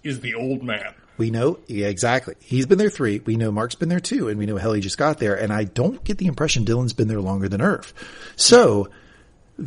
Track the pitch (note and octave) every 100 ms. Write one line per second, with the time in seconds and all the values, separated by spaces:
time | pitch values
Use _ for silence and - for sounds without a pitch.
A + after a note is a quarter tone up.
0 | D3+ B2+ B2 A2+ B2+ C3+ B2 G#2+ F#2+ -
1 | - - A2+ A2+ C3+ F3 - G#2 G2+ F#2+
2 | A#2+ B2+ - - - B2+ C3 F#3+ G#3 -
3 | B2 G2+ - A2+ A2 G#2 A#2+ - E3 F3
4 | F3 C4+ B2+ G#2 G#2 G#2 G#2+ G#2+ F#2+ -
5 | C#3+ D3+ A2 G2 G#2 G#2+ G#2 - B2 B3+
6 | - G#3 F#3 C3 D#3 C3+ G#2+ A#2 B2 -
7 | A2 G#2+ F#2+ G2 G2 G2 E3 - - -
8 | - - - - - A#3+ G3 G#2 F#2+ -
9 | - - - _ _ -